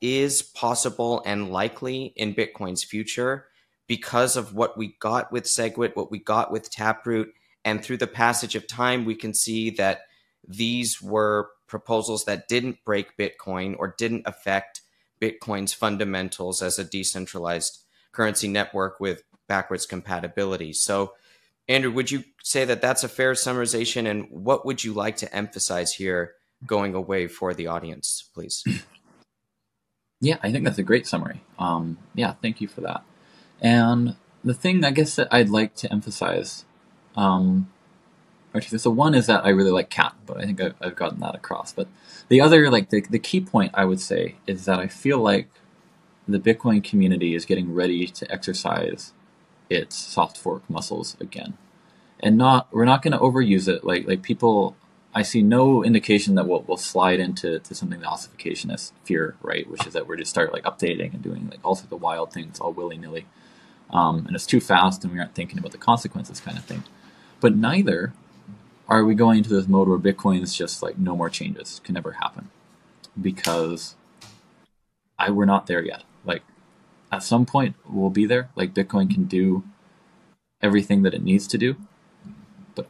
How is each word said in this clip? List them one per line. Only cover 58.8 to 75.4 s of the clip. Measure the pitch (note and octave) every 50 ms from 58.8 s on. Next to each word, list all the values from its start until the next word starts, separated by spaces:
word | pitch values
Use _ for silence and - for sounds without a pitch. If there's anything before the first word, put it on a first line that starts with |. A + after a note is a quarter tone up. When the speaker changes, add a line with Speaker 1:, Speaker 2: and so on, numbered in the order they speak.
| - - _ _ -
Speaker 2:
fear, | - F2+ D#2+ D#2+ D#2+ - _ -
right? | - - D#2+ - -
Which | - - -
is | - -
that | E2 -
we're | - E2
just | E2 D#2+ -
start, | - F2 E2 D#2 -
like, | - -
updating | - - - - E2+ E2+ - - - -
and | - -
doing, | - F2 F2 - -
like, | - - -
all | F2+ G2
sorts | F#2+ - - E2+
of | E2+
wild | E2+ E2 E2 E2 E2 E2 -
things | F2 E2 D#2+ E2 -
all | - E2 E2
willy-nilly. | E2+ F2 F2 E2 E2 E2 D#2 D#2+ E2 - - _ _ - - - - - - _ _ _ -
Um, | - F2+ E2+ D#2+ D#2+ E2 D#2+
and | - F2
it's | E2 -
too | - - B2
fast | - - G2 F2 F#2 F#2+ F#2+ - -
and | F#2 F2
we | F2
aren't | F2 - -
thinking | - F2 F2 - F#2
about | F2+ - -
the | -
consequences | - - A#2 A#2+ - - - - - - - -
kind | - - -
of | - -
thing. | - - - - - - - - - - - - - - -
But | - A#2+ G#2
neither | G#2 A2 A#2 D#3 F#3+ G3+ C#3 E2+ E2+ F#2 B2 - - - _ _ - - - - - - - _ _ _
are | - A2 A2 A2
we | G#2+ A2
going | G#2 A#2 A2+ A2+ A2
into | G#2 A2
this | G#2+ G2 F#2+
mode | F#2+ G2 G2 F#2+ F#2+
where | F#2 F2
Bitcoin | E2+ G2 F#2+ - - G2+ F#2+ F#2 F2+
is | F2 -
just, | - F2 E2 - - -
like, | E2 - F#2
no | F#2 F2+ F2
more | E2+ E2+ E2+
changes, | - - D#2+ D#2+ D#2+ - - - - - -
can | - F2+
never | F2+ E2 - -
happen. | - - - - - - - _ _ _ _ _ _ _ _ _ _ - - - G#2
Because | F#2+ G2 F#2 - - F2 E2+ E2+ E2 E2 E2+ D#2+ - - - _ _ _ _ _ - - - _ _ _ _ _ _ _ _ _ _ _ _ _ _ _ _ -
I, | F#2 G2
we're | G2+ G2+